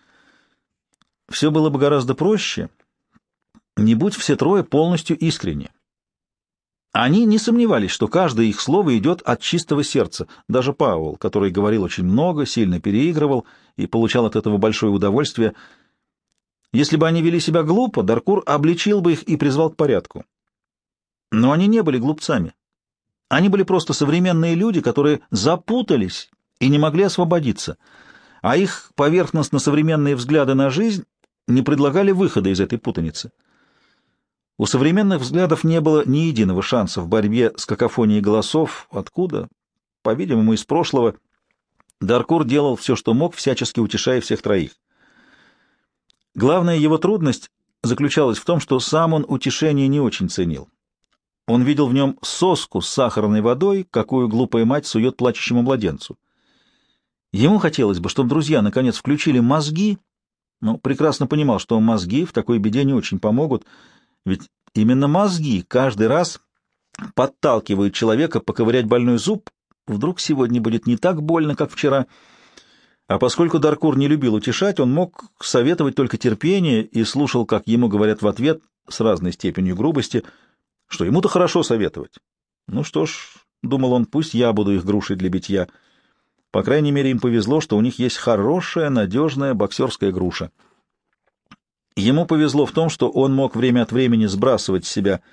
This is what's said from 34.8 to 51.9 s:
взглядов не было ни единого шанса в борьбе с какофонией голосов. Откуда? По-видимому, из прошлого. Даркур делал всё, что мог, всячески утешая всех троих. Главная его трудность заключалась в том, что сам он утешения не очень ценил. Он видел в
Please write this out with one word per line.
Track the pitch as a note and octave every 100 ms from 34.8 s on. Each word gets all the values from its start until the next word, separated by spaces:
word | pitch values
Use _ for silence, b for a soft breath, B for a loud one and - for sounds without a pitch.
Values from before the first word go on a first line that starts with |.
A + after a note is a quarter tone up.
| D3 F#3+ G3+ E3+
взглядов | B2 E3 F3+ D#3+
не | E3 E3
было | D#3 D3+ C3
ни | C#3+
единого | E3 A2+ G2 F#2
шанса | - B2 F#2 G2+
в | E2+
борьбе | A2 G#2 A#2 A2+ -
с | -
какофонией | G#2+ A#2 - G#2+ G#2
голосов. | G2+ G#2+ G#2 D3+ D#3 - -
Откуда? | G2 - - F3+ - - _ _ _ _ _
По-видимому, | A2 B2+ F#3 A2+ A2
из | A2
прошлого. | - D3+ E3 C3+ A#2 - _ _ _ _ _ _ _ -
Даркур | G2 A#2+ A#2 E3
делал | B2 C#3+ C#3+ A#2
всё, | -
что | A#2 -
мог, | A#2 E3+
всячески | - C3+ B2+ A#2 -
утешая | A2 G#2+ - B2+
всех | - G#2+
троих. | A2 G2 C#2 _ _ b b b b b b b b b b _ _ _ _ -
Главная | B2 F3+ F3 E3
его | D3+ D#3
трудность | F3+ G#3+ D3 - - _ _ _
заключалась | A#2 A#2 C#3+ D#3 C3+ G#2
в |
том, | - E3+
что | - B2+
сам | - D#3 E3
он | D#3+ C#3+
утешения | C3+ C3+ - D#3 C#3+ C3+
не | D3
очень | B2 - F2+
ценил. | - F2 C#2 - _ _ _ _ _ _ _ -
Он | A#2+
видел | B2+ D3
в | C3+